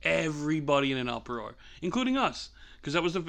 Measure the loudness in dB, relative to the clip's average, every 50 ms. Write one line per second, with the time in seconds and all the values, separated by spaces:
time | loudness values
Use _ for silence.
0 | 0 2 2 2 2 0 -2 -2 -2 0 0 0 2 4 4 4 4 4 2 0
1 | -2 -2 -4 -4 -6 -6 -8 -8 -8 -10 -12 -16 -18 -20 -10 -6 -4 -2 0 0
2 | 2 2 2 2 0 0 -2 -4 -10 -14 -16 -18 -20 -20 -18 -12 -6 -2 0 2
3 | 2 2 0 -2 -2